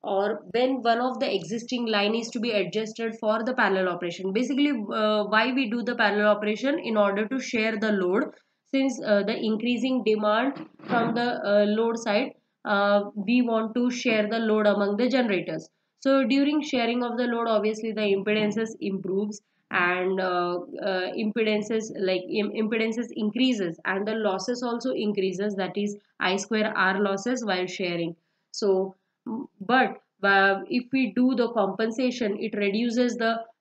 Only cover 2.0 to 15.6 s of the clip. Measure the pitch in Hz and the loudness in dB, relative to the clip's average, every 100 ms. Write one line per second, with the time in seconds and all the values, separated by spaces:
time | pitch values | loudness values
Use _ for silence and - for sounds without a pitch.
2 | 202 226 226 247 233 208 185 214 220 220 | 2 0 -4 -4 -2 -2 -2 -4 -6 -6
3 | 226 220 214 220 233 247 208 190 185 175 | -8 -4 -2 0 -2 0 2 2 0 -2
4 | 175 170 190 196 254 277 294 254 202 226 | -6 -4 -2 -2 0 2 2 0 -2 0
5 | 214 214 202 214 233 254 247 240 220 240 | 2 2 2 2 2 0 -2 -2 -4 2
6 | 214 202 208 208 208 214 254 311 - 214 | 2 4 4 4 2 -2 0 -2 0 2
7 | 202 196 214 269 - 233 220 220 214 208 | 4 2 -2 -4 -4 -2 0 0 0 0
8 | 180 196 302 - _ _ _ 269 269 - | 2 2 0 -6 _ _ _ 0 0 -2
9 | - 202 202 233 220 214 233 240 254 254 | 2 2 2 -2 -2 0 0 0 0 0
10 | 214 214 208 214 262 277 - _ - 240 | 2 2 2 2 0 -4 -14 _ -2 0
11 | 233 226 240 220 - 208 208 208 233 226 | 0 0 -2 -2 2 4 4 2 0 0
12 | 226 208 285 - _ _ - 202 202 202 | 0 0 0 -8 _ _ -2 2 4 4
13 | 202 208 196 247 233 226 220 240 247 247 | 2 -6 2 2 4 0 0 0 0 0
14 | 247 220 214 226 220 214 208 202 202 202 | 0 2 2 0 2 4 4 4 2 2
15 | 247 262 240 185 156 - | 2 2 2 0 -2 -8